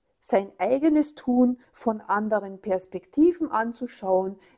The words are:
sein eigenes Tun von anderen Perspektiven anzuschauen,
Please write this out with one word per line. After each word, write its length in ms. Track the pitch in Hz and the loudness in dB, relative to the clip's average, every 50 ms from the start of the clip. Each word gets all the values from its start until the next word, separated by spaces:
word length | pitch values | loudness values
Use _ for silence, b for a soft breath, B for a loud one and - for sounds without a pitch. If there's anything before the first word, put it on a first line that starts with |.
| _ _ _ _ | _ _ _ _
sein 300 | - - 247 196 196 196 - | -6 -2 -2 -2 -2 -4 -6
eigenes 580 | - 185 214 254 277 302 320 302 302 294 - - | -6 -2 -2 0 2 2 2 2 2 0 -2 -6
Tun 440 | - - 254 247 247 254 247 247 b b b | -8 -4 -2 2 2 2 2 0 b b b
von 300 | b - - 233 220 214 | b -6 -4 -4 -4 -4
anderen 580 | - - 196 208 214 214 214 208 202 196 196 190 | -4 -2 -2 -2 0 -2 -2 -2 -4 -6 -12 -12
Perspektiven 920 | - 208 185 185 185 - - 185 - _ _ 285 311 349 349 - 320 - | -4 -4 -4 -4 -4 -8 -12 -14 -14 _ _ 4 4 4 4 0 -4 -4
anzuschauen, 840 | - 220 226 233 233 - 247 233 - - 202 190 185 185 190 190 196 b b b b | -2 -2 -2 -4 -6 -8 -10 -12 -12 -8 0 2 2 2 2 -2 -8 b b b b